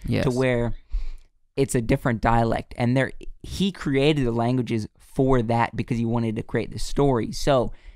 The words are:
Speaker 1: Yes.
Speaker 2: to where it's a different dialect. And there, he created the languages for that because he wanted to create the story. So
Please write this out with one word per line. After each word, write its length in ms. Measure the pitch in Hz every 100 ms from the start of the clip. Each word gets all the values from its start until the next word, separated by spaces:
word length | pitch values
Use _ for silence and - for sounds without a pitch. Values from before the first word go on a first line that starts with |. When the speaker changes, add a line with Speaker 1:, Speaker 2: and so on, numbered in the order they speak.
| -
Speaker 1:
Yes. 180 | 113
Speaker 2:
to 60 | -
where 440 | 123 131 120 117 - - - - - - _ _ -
it's 180 | 139
a 60 | 127
different 400 | 113 - 135 110
dialect. 540 | 123 117 117 - - -
And 200 | 120 131
there, 160 | 127 - - -
he 300 | - - 196
created 540 | - - 135 143 151 120
the 60 |
languages 560 | 117 117 127 113 113 107 _
for 420 | - - 135 131
that 320 | 110 117 117
because 220 | 113 113 117
he 60 |
wanted 320 | 117 117 113 110
to 60 |
create 280 | - 117 -
the 60 | -
story. 540 | - - 143 123 -
So 400 | - - 135 104 - -